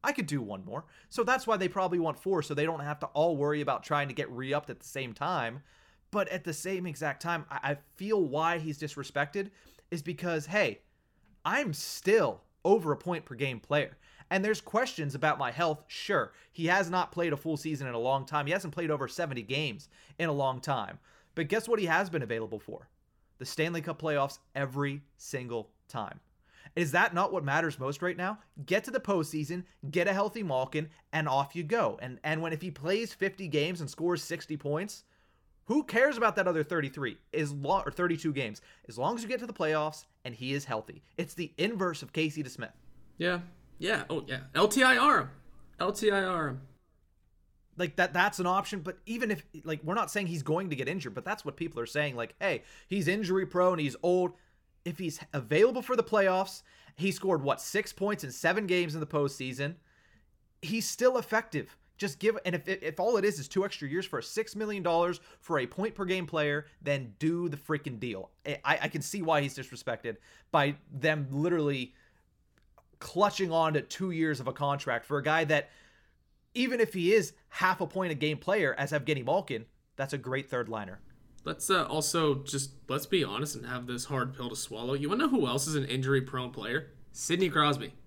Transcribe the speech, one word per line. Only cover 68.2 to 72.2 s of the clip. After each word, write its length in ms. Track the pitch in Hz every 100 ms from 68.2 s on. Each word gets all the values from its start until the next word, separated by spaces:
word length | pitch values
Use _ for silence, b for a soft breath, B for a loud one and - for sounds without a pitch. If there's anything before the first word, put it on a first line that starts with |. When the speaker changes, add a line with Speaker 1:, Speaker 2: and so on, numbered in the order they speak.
| 95 _ -
Speaker 1:
I, 120 | 143
I, 140 | 135 156
I 40 | -
can 140 | 156
see 180 | 143 202
why 220 | 160 151
he's 120 | 143 139
disrespected 600 | 127 123 - 117 117 107 b b b
by 260 | 160 139 147 -
them 360 | 139 156 156 135
literally 640 | 139 165 175 147 139 123 b b b